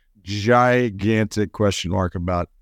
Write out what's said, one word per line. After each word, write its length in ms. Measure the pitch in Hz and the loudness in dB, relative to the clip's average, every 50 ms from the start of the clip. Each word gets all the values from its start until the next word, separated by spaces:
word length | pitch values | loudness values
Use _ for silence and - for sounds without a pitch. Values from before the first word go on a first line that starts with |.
| _ _ _ 104 | _ _ _ _
gigantic 1300 | 95 98 101 104 101 110 120 123 123 123 123 123 123 117 98 98 98 107 113 110 110 101 - 107 104 85 | -12 -10 -8 -4 0 2 4 4 4 4 4 2 0 0 -2 -2 0 0 2 2 0 0 -2 -2 -4 -2
question 400 | - - 110 101 95 - - 85 | -2 0 0 0 0 -2 -4 -4
mark 240 | 92 95 92 87 - | -2 -2 -2 -2 -4
about, 340 | 92 87 90 90 87 87 - _ _ | -4 -4 -2 -2 -2 -4 -4 _ _